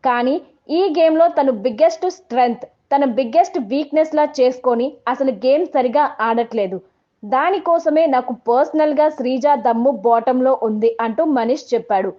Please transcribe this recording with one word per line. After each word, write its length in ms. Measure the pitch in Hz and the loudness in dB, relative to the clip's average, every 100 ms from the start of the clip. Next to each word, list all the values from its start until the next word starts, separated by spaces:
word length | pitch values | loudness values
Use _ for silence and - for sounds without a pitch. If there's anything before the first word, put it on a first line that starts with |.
కానీ 320 | 262 240 254 311 - _ _ 320 | 0 0 0 -4 -6 _ _ -2
ఈ 40 | 392 311 | 0 2
గేమ్లో 300 | 320 320 339 339 | 2 4 2 2
తను 160 | 277 226 214 | 0 0 -4
బిగ్గెస్ట్ 400 | 220 320 330 370 - | 2 0 2 -6 -6
స్ట్రెంగ్త్, 480 | _ 233 247 233 - _ _ | _ 0 0 0 -10 _ _
తన 120 | 277 277 214 | 0 0 0
బిగ్గెస్ట్ 400 | 240 285 370 359 208 | 0 2 0 -2 -4
వీక్‌నెస్ 420 | 269 302 302 311 302 | -4 -2 0 0 0
లా 80 | 302 294 | -2 2
చేసుకొని 480 | 247 254 254 233 262 294 - | 0 0 -2 0 -2 -6 -8
అసలు 220 | 262 269 208 254 | -2 -2 -2 0
గేమ్ 200 | 285 359 | 0 0
సరిగా 300 | 285 254 269 285 - 226 | -2 0 0 0 -2 -2
ఆడట్లేదు. 500 | 233 233 220 196 185 _ _ _ _ | 0 -2 -4 -4 -6 _ _ _ _
దానికోసమే 840 | 208 262 320 381 349 339 330 302 330 | -4 0 0 -2 0 0 2 2 2
నాకు 180 | 262 254 240 - | 0 -2 -6 0
పర్సనల్‌గా 580 | 240 294 311 302 294 302 302 | 2 2 0 0 2 0 0
శ్రీజ 280 | 247 262 285 285 233 | -4 0 2 2 2
దమ్ము 260 | 233 247 233 220 | 2 0 0 2
బాటంలో 480 | 339 339 254 254 254 226 | 2 2 0 2 0 -2
ఉంది 200 | 214 226 226 | 0 -2 0
అంటూ 180 | 226 220 330 262 | -4 -2 0 0
మనీష్ 320 | 226 294 - | 0 -2 -2
చెప్పాడు. 360 | 233 226 196 196 | -6 -2 -2 -2